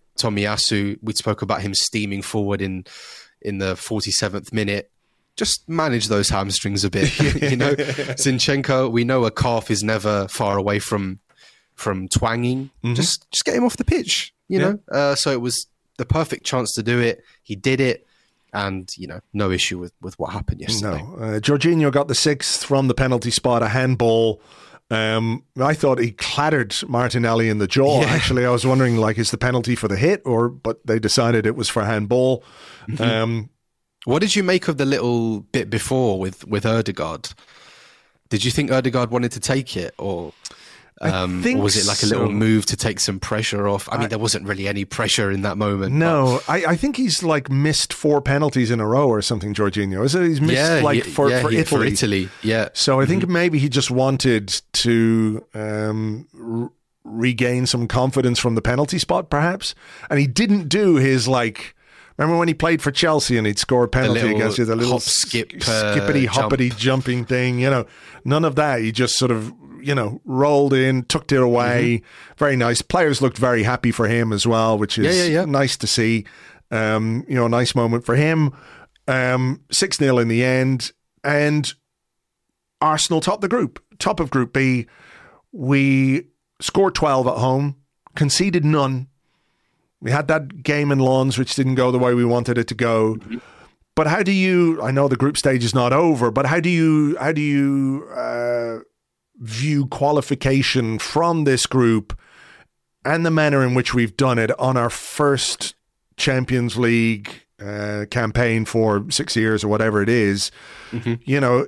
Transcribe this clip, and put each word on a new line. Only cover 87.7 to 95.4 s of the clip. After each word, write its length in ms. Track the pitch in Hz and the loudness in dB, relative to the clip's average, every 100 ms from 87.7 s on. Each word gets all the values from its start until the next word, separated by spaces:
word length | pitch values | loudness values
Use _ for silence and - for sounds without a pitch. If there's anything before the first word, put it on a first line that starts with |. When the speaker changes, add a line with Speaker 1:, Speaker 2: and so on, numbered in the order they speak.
| 139 _ _ - | -6 _ _ -8
Speaker 2:
conceded 520 | - 147 - 190 175 151 | -2 0 2 2 2 4
none. 420 | 156 135 131 135 _ _ _ _ _ _ _ _ _ | 4 2 -2 -6 _ _ _ _ _ _ _ _ _
We 80 | - | -2
had 180 | 143 143 | -2 0
that 340 | 160 135 151 | -2 -2 -8
game 300 | 139 147 147 | -2 0 2
in 60 | 139 | 2
Lens, 400 | 131 131 135 127 | 4 4 2 0
which 160 | 131 | -2
didn't 200 | - 131 131 | 0 0 2
go 140 | 127 | 2
the 80 | 123 | 2
way 140 | 123 | 2
we 100 | 123 | 2
wanted 340 | 120 120 117 120 | 2 2 0 0
it 100 | 113 | -2
to 60 | |
go. 400 | 110 117 113 110 | -2 0 2 0
Speaker 1:
Mm-hmm. 240 | 110 107 117 - - - _ _ | -2 -8 -14 -14 -20 -20 _ _
Speaker 2:
But 120 | - 151 | -2 0
how 160 | 180 | 2
do 100 | 190 | 2
you, 480 | 196 185 180 170 160 | 2 4 4 4 2
I 80 | 113 | 0
know 160 | 135 139 | 2 2
the 80 | 127 | 2
group 200 | 135 | 0
stage 260 | 151 | 2